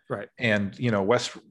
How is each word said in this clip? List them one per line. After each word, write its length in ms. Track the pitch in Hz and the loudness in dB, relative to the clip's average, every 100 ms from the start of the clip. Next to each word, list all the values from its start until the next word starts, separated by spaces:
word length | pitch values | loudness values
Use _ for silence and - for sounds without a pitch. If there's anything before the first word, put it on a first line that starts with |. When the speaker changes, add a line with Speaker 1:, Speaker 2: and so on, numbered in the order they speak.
| _ | _
Speaker 1:
Right. 180 | 107 - - | -10 -10 -4
Speaker 2:
And, 400 | 117 104 98 - | 0 2 0 -2
you 140 | 123 | 0
know, 100 | 104 | 0
west 340 | 95 120 - - - | 2 2 0 -8 -18